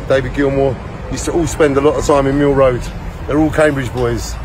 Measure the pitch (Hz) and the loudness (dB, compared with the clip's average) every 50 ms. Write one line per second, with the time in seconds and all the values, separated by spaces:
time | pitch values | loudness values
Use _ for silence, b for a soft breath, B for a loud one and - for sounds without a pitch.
0 | - - 135 135 131 127 - 139 143 139 139 135 135 135 120 - - - - - | -2 0 0 0 0 -2 -2 0 0 0 2 2 0 0 -2 -4 -8 -12 -12 -12
1 | - - 139 131 - 156 151 175 170 139 - - 165 147 139 135 139 151 143 139 | -10 -8 -8 -6 -4 -2 -2 0 -2 -2 0 2 2 2 4 4 2 2 2 2
2 | 135 - 151 143 139 135 135 147 143 143 139 135 135 131 127 117 - - - - | 2 2 2 4 4 2 2 2 2 2 4 4 4 4 2 0 -4 -6 -8 -10
3 | - - - - - - 135 151 156 156 - - 156 151 143 139 131 110 - 123 | -10 -12 -12 -10 -8 -2 0 2 2 2 2 2 2 2 2 0 -4 -4 -4 -2
4 | 123 117 117 110 - - - - - | -2 0 -2 -2 -4 -6 -8 -10 -10